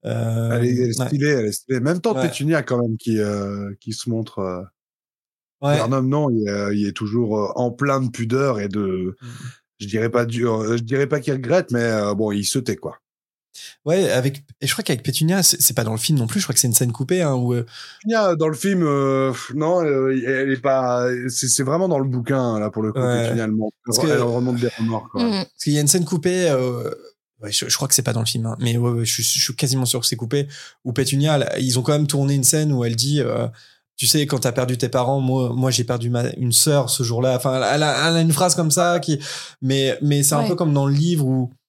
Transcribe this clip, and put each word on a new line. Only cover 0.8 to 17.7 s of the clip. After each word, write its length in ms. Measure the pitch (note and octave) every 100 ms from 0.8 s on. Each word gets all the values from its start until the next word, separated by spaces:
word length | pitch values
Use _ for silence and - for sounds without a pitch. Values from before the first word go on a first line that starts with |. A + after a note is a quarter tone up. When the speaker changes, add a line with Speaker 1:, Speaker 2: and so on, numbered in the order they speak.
| B2 A2+
Speaker 1:
ouais. 60 | B2
Speaker 2:
stylée, 220 | C#3+ C#3+
elle 180 | C#3+ G#2+
est 60 |
stylée. 280 | G#2 - C3
Même 200 | C3 F3
tant 140 | A3+
Speaker 1:
Ouais. 80 | G3+
Speaker 2:
Pétunia, 400 | C3 - C#3+ D#3+
quand 160 | - B2
même, 160 | A#2+ A2+
qui, 200 | - A2
euh, 520 | G#2 G#2 G2+ G2+ G2+ G2
qui 120 | -
se 160 | A2 -
montre, 300 | A2+ A2 -
euh, 200 | F#2+ F2+ F#2 _ _ _ _ _ _ _ _ _
Speaker 1:
Ouais. 120 | C#3 D3
Speaker 2:
Vernon, 260 | A#2 C3+
non, 280 | C3 C#3+ D3+
il, 180 | A2+ G#2
euh, 260 | G2+ G2+
il 120 | G#2 G2+
est 60 | F2+
toujours, 420 | G#2+ A2 A#2 G#2+
euh, 100 | G2+
en 160 | - B2
plein 300 | A#2+ C#3+ C3+
de 80 | C3
pudeur 520 | A#2+ A#2 B2+ C#3 A2+
et 80 | G2+
de, 460 | G2+ G2 F#2 F#2 G2
Speaker 1:
Mhm. 80 | B2 A#2+ B2 - _ _
Speaker 2:
je 80 | G2+
dirais 220 | G#2+ A2+
pas 140 | A#2+
du, 240 | A#2+ A#2 A#2
euh, 280 | A2 A2 A#2+
je 40 |
dirais 240 | A#2 C3+ C#3+
pas 140 | D3
qu'il 140 | C3
regrette, 360 | C3+ B2 E3+ -
mais, 120 | A#2+
euh, 320 | A#2 A2 G#2
bon, 180 | G2+ A2
il 120 | G#2
se 140 | G2+ C3+
tait, 180 | A#2 G2+
quoi. 200 | D#2 - _ _ _ _ _ - - -
Speaker 1:
Ouais, 240 | C#3+ F3 E3+
avec, 340 | A2 C3 C#3 - -
et 40 | C#3+
je 60 |
crois 100 | -
qu'avec 180 | G#3+ B2
Pétunia, 400 | - B2 D#3 F#3+
c'est, 180 | F3 -
c'est 140 | C#3+
pas 100 | B2
dans 80 | A2
le 60 | A2
film 200 | - D3+
non 80 | A2+
plus, 140 | A2
je 60 | F#2+
crois 80 |
que 60 | B2+
c'est 80 | B2+
une 40 |
scène 200 | A2 B2
coupée, 280 | A#2 C3 F3+
hein, 140 | E3
où, 180 | C3 B2
euh 140 | A#2+ A#2